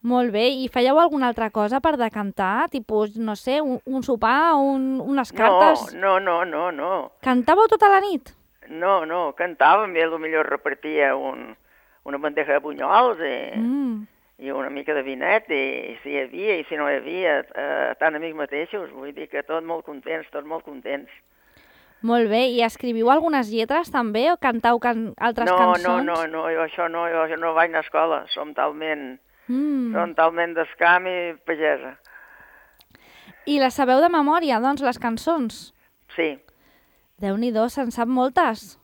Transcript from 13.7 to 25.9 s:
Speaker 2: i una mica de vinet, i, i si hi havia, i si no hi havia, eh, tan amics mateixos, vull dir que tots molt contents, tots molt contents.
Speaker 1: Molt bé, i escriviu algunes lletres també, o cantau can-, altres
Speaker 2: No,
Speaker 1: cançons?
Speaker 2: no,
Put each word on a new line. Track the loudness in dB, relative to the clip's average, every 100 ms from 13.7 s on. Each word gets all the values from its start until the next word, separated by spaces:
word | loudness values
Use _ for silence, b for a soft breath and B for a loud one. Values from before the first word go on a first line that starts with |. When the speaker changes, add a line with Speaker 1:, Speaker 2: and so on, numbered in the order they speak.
| -2 -4 -6 -12 _ _ _
Speaker 2:
i | -10
una | -8 -6
mica | -8 -4
de | -4
vinet, | -4 -6 0 0 0
i, | -4 -4 -6 -10
i | -14
si | -8
hi | -6
havia, | -6 -6 -4 -4
i | -4
si | -4
no | -2
hi | -2
havia, | -4 -4 0 0
eh, | -2 -8 -6 -4 -4 0
tan | -2 -2
amics | -10 -8
mateixos, | -8 -8 -8 -10 -12
vull | -14 -16
dir | -14 -10
que | -10
tots | -6 -8 -6
molt | -10
contents, | -10 -16 -10 -10 -8
tots | -14 -10
molt | -12
contents. | -12 -14 -8 -10 -10 -20 _ b b b b b b b
Speaker 1:
Molt | 0 2 2
bé, | 2 2
i | 2
escriviu | 0 -2 -6 0 4
algunes | 4 4 0 -2
lletres | -2 0 -2 -2
també, | -2 -2 0 2
o | 2
cantau | 0 0 2 2
can-, | 2 -2 -4 -4
altres | -4 0 2
Speaker 2:
No, | 4
Speaker 1:
cançons? | 4 4
Speaker 2:
no, | 2